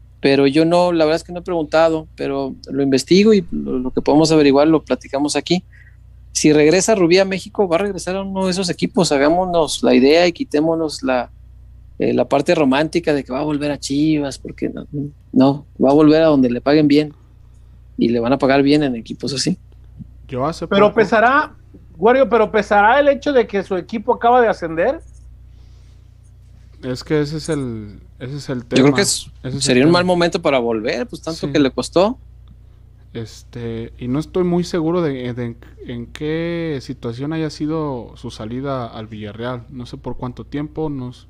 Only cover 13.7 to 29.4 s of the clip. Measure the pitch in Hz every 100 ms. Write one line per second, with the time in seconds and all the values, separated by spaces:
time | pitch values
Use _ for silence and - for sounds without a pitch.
13.7 | 139 - 139 156 151 143 - - - -
14.7 | - - 143 147 - - 127 131 143 -
15.7 | - 131 143 156 156 160 147 127 120 -
16.7 | 156 151 143 151 - - - - - -
17.7 | - - - 117 120 117 135 135 139 139
18.7 | 151 143 117 107 - 123 139 - - -
19.7 | - - - - - - 123 143 170 170
20.7 | 196 208 220 196 226 233 277 311 - -
21.7 | - - - 202 262 240 233 208 214 202
22.7 | 202 208 277 285 277 294 269 214 202 185
23.7 | 185 160 226 226 254 233 247 226 180 165
24.7 | 160 233 311 - - - - - - -
25.7 | - - - - - - - - - -
26.7 | - 131 127 - 151 147 156 147 147 127
27.7 | 110 104 98 - - 127 143 135 127 120
28.7 | 127 139 131 98 - - -